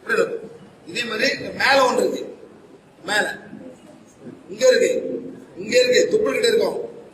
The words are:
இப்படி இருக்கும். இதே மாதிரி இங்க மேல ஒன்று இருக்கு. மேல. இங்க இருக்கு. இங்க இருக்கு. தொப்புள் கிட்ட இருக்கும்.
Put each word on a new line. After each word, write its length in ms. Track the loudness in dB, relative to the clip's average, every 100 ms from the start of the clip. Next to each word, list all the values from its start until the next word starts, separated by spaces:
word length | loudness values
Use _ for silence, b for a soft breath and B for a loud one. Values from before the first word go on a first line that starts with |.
இப்படி 180 | -2 0
இருக்கும். 300 | 0 -4 -12 -18 -20 -20 -14
இதே 180 | -10
மாதிரி 220 | -6 -2 -2
இங்க 340 | -2 -8 -2
மேல 200 | 2 4
ஒன்று 160 | 4 2
இருக்கு. 220 | 0 -2 -8 -16 -20 -20 -20 -20 _ _
மேல. 340 | -4 -2 -2 -6 -14 -18 -18 -20 -20 -20 -20 -20 -20 -20 -16
இங்க 180 | 2 4
இருக்கு. 240 | 4 4 0 -4 -8 -10 -16 -20 -14
இங்க 180 | 0 2
இருக்கு. 220 | 4 4 4
தொப்புள் 220 | 2 2
கிட்ட 160 | 0 2
இருக்கும். 300 | 2 0 -4 -10 -14 -20